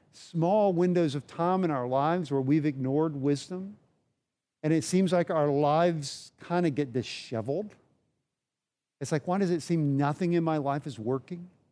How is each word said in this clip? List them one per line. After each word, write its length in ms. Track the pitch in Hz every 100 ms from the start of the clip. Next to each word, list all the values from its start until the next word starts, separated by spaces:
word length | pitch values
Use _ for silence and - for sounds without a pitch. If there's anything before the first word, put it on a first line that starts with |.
| _
small 600 | - - 165 170 214 202
windows 420 | 170 180 175 165
of 120 | 139 -
time 360 | - 175 190
in 80 | 180
our 160 | 139 123
lives 440 | 131 147 180 147
where 80 | 139
we've 260 | 131 156 151
ignored 480 | 135 131 143 160
wisdom. 600 | 143 139 143 - 185 196 208 _ _ _ _ _ _ _ _
And 100 | 156
it 120 | 160
seems 280 | - 185 190
like 180 | 180 170
our 180 | 165 147
lives 840 | 139 147 151 175 160 139 - - _ -
kinda 240 | 175 175
get 220 | 131 143
disheveled. 840 | 120 107 - - 113 110 156 208 - _ _ _ _ _ _ _ _ _ _ _ _
It's 120 | 139
like, 140 | 156 180
"Why 120 | 185
does 120 | 190
it 100 | 175
seem 360 | - 170 143 139
nothing 360 | 143 147 175
in 100 | 175
my 140 | 165 156
life 300 | 139 143 143
is 120 | 113
working? 520 | 110 131 127 175 180 _ _